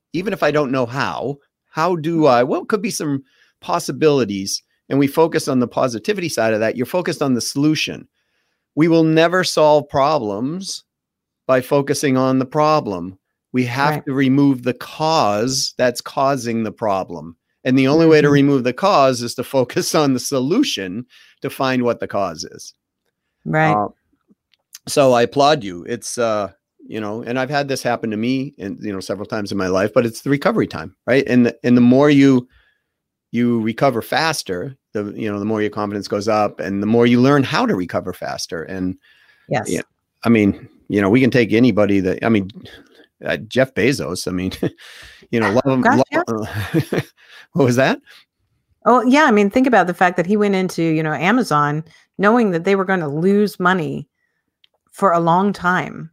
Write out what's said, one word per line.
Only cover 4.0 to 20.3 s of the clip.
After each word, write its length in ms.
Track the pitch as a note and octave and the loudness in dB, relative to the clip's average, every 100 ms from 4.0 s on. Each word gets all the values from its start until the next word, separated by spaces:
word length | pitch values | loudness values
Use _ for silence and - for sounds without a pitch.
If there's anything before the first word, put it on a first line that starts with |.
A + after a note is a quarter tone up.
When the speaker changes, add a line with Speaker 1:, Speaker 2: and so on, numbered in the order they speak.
| D#3 C#3 G#2+ G2 G2 - _ _ - | 2 4 0 -2 -6 -8 _ _ -4
Speaker 1:
And 100 | C#3 | 0
we 80 | C#3 | 2
focus 400 | D#3+ D#3+ D#3+ D3+ | 2 2 2 -2
on 120 | B2+ | -2
the 80 | A#2 | 0
positivity 580 | - C3 A2+ - G3+ F3 | 0 -2 -2 -6 -4 -4
side 260 | - A2 | -2 0
of 60 | G#2+ | 0
that, 160 | A2+ A#2+ | 0 -2
you're 100 | B2 | -4
focused 360 | F3+ F3 C#3+ | -4 -4 -2
on 120 | C#3+ | -2
the 60 | A#2+ | -2
solution. 680 | - C#3 D3+ D3+ - C#2+ - _ _ _ _ _ _ C#3 | -2 -2 0 0 -4 -10 -16 _ _ _ _ _ _ 0
We 140 | E3 | 2
will 160 | E3 D#3+ | 4 4
never 400 | D#3+ E3+ F#3 E3+ | 4 4 2 -2
solve 420 | - D3+ D3+ C3+ | 2 4 4 2
problems 960 | D3 C#3 D3+ G#2 G2 C3 F3+ F#3 - _ _ _ _ _ _ - | 0 0 0 -2 -4 -6 -8 -10 -14 _ _ _ _ _ _ 0
by 140 | B2+ | 0
focusing 560 | B2 C#3+ C#3+ C#3 D3 C3 | 2 0 0 -2 0 0
on 220 | C3 C3 | 2 0
the 60 | C3 | -2
problem. 720 | D#3 D3+ D#3 A#2 F#2 F2 F#2+ _ _ _ | 0 2 0 -2 -8 -10 -14 _ _ _
We 100 | B2+ B2 | -4 -4
have 260 | A#2 D3 D3 | -2 -2 -2
Speaker 2:
Right. 100 | D3 | -4
Speaker 1:
to 80 | |
remove 500 | C3+ C3+ C3+ C#3+ B2+ | -2 2 4 4 2
the 100 | B2 | -2
cause 1000 | A#2+ - - D#3 D#3+ G#2+ G#2 B2+ C3+ - - | -6 -8 -4 0 2 2 0 -2 -4 -6 -2
that's 240 | B2+ A#2+ | -2 -2
causing 640 | - - C3+ C#3 A#2 A2+ | -8 -4 -2 -2 -4 -4
the 100 | A2 | -6
problem. 640 | - A2 F#2+ F2+ E2+ E2 - _ _ | -4 -4 -2 -4 -12 -16 -20 _ _
And 160 | C3 C3 | 0 2
the 80 | C3 | 4
only 180 | D#3 E3 | 4 6
way 140 | D#3 | 6
to 80 | D3 | 6
Speaker 2:
Mm-hmm. 60 | |
Speaker 1:
remove 300 | C#3+ C#3 C3+ B2 | 4 4 2 0
the 80 | |
cause 480 | A#2+ F#3+ D#3 C3+ B2 | -2 2 4 4 2
is 120 | A#2+ - | -4 -8
to 80 | |
<laughs> 120 | - C3+ | -4 -2
focus 380 | B2 - A#2 E3+ | -2 -2 -2 2
on 160 | C#3+ | 2
the 60 | B2+ | 0
solution 840 | - | -2